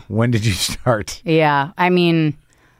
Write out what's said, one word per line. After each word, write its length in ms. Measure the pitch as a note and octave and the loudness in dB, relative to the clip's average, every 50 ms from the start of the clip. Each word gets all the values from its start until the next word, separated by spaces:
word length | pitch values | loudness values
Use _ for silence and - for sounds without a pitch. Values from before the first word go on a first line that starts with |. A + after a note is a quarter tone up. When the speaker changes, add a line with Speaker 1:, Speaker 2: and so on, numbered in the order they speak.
| - | -4
Speaker 1:
when 240 | - G#2 A2 A#2 B2 | -4 -2 0 0 2
did 140 | A#2+ G#2+ A2 | 0 0 0
you 80 | A2+ F2+ | 0 -2
<laughs> 160 | - - - | -2 -4 -6
start? 520 | - - - B2+ A#2 G#2 F#2+ - - - - | -6 -4 -2 0 0 0 -2 -8 -12 -12 -4
Speaker 2:
Yeah, 460 | E3+ D#3+ D#3+ D#3 D3 C#3+ C#3 C#3 E3+ - | 0 2 2 2 2 2 0 -2 -4 -4
I 120 | - F3+ F3+ | -2 0 2
mean, 480 | F3+ F3+ F3 E3+ E3 E3 D#3 D3+ - - _ _ _ _ _ _ _ | 2 2 2 2 2 2 0 0 -2 -6 _ _ _ _ _ _ _